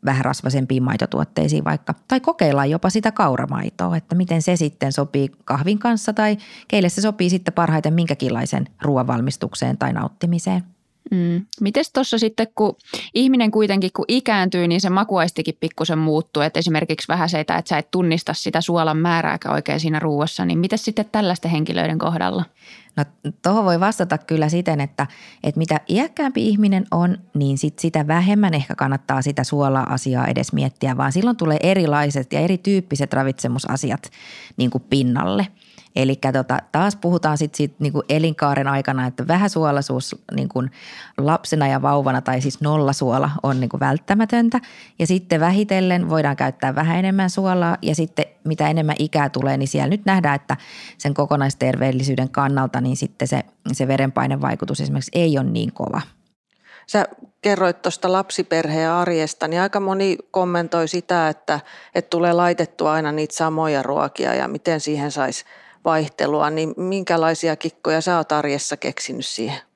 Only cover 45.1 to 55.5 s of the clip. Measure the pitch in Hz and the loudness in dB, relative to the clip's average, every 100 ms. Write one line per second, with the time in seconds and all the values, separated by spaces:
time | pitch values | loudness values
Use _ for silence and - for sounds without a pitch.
45.1 | 185 180 165 165 190 208 190 185 180 170 | 0 2 2 4 2 2 2 2 2 2
46.1 | 160 147 139 135 135 135 135 160 175 190 | 2 0 0 -2 -2 -2 0 0 2 2
47.1 | 196 185 180 190 185 170 - - 151 160 | 2 0 0 0 2 2 0 -2 -2 -2
48.1 | - 147 _ 151 156 151 160 151 - 151 | -2 -6 _ -6 0 0 2 0 0 0
49.1 | 156 139 139 135 135 135 147 135 202 202 | 0 0 0 -2 0 0 0 0 0 2
50.1 | 190 160 143 - 131 - - - - 147 | 2 2 -2 -2 -8 -8 -20 -20 -6 -4
51.1 | 139 143 147 139 - 131 131 135 127 135 | 0 2 2 0 0 -2 0 0 0 0
52.1 | 127 131 - 139 139 131 131 127 135 139 | 0 -2 0 0 0 0 -2 -2 -2 -6
53.1 | _ 131 135 - _ - 139 131 135 135 | _ -4 -2 -4 _ -8 -4 0 0 0
54.1 | 131 135 139 139 135 - 139 143 139 131 | 0 -2 -2 -2 -4 -6 -4 -2 -4 -2
55.1 | - 170 139 131 | 0 2 2 0